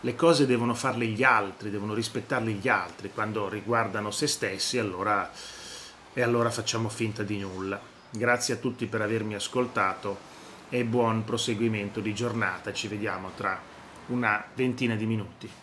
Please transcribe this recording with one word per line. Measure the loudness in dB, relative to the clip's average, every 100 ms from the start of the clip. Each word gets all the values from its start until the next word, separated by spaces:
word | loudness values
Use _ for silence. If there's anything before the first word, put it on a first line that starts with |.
Le | -2 4
cose | 6 8 6
devono | 6 4 2
farle | 0 0 0
gli | 4
altri, | 6 6 2 -6 -6
devono | -4 -2 -2
rispettarle | -2 -4 -2 -2 0
gli | 0 2
altri | 2 0 -8 -10
quando | -4 -2 -2 -4
riguardano | -4 0 2 2 -2 -4
se | -2 -2
stessi, | 0 -2 -2 -2 0
allora, | -2 -2 2 2 0 -8 -16 -14 -14 -14 -16 -18 -8
e | 0
allora | 2 4 2
facciamo | 0 -2 -2 -2
finta | -2 -2 -2
di | -4 -2
nulla. | -4 -4 -4 -6 -8 -20 -12
Grazie | -2 2 2 2
a | 0
tutti | -2 -2 -4
per | -2
avermi | 0 0 -2
ascoltato | -4 -2 0 0 2 0 0 -4 -6 -10 -18 -18 -18 -4
e | -2 2
buon | 4 4 4
proseguimento | 0 -2 0 2 2 2 -2 -2
di | -2
giornata. | 0 -2 0 0 -2 -6
Ci | -6 -4
vediamo | -4 -2 -4 -6 -4
tra | -2 -2 -8 -18 -18 -18 -4
una | 2 4 2 -2
ventina | 0 0 2 0 2
di | 2
minuti. | 0 -2 -12 -16 -16